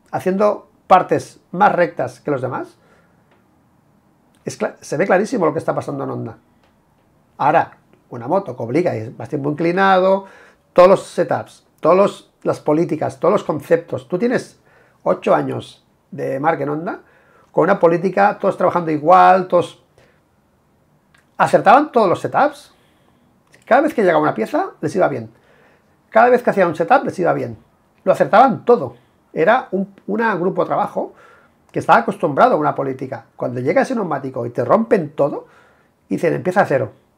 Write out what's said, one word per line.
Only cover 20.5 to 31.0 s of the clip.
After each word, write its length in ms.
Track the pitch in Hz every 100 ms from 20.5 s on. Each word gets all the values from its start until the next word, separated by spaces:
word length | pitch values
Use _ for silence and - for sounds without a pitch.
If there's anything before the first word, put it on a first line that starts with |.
| _ _ _ _ _ _ _ _ -
Acertaban 540 | 170 165 156 262 302
todos 160 | 240 196
los 140 | 143
setups. 520 | 131 117 269 - - _ _ _ _ _ _ _ _ _ -
Cada 160 | 247
vez 120 | -
que 80 | -
llegaba 220 | 185 156
una 100 | 147
pieza, 380 | 147 220 302 392 -
les 160 | 156 190
iba 140 | 151
bien. 200 | 127 110 _ _ _ _ _ _ _ _
Cada 200 | 220 247
vez 120 | 247
que 80 | 226
hacían 200 | 196 175
un 60 | 160
setup, 280 | 165 285
les 160 | 226 170
iba 140 | 165
bien. 240 | 143 120 107 _ _ _ _ 190
Lo 80 |
acertaban 500 | 165 156 202 262 160
todo. 320 | - 233 123 - _ _ _
Era 340 | - 170 247 -
un, 220 | 190 190 - -
una 260 | 214 226 180
grupo 280 | 185 170
de 40 | 160
trabajo 460 | 151 196 185